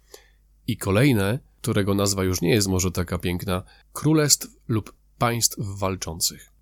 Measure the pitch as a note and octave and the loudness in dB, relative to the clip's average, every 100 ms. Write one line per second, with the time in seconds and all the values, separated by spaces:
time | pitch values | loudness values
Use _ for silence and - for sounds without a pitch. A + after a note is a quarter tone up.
0 | _ - _ _ _ _ - G#2+ G2+ G2 | _ -20 _ _ _ _ -6 -4 0 4
1 | C#3+ A2 G2 B2 - _ - G#2 G2 G2 | 4 4 2 -2 -8 _ -2 0 2 2
2 | G2+ G2 F#2+ F2+ E3+ A2+ G2 F#2 F2+ F2+ | 0 0 0 0 2 2 2 0 0 -2
3 | E2+ F2 F2+ F2 G2 F2+ - - _ - | -4 -4 -2 -4 -2 -4 -6 -20 _ -4
4 | D3 D#3 C#3+ - - - - A2 - - | 2 2 2 0 -2 -14 -4 -4 -4 -14
5 | _ - A#2+ A#2 - - G2 G2 F#2+ F#2 | _ -2 0 0 -2 -4 -8 -4 -4 -4
6 | E2 E2 - - - _ | -6 -6 -6 -6 -18 _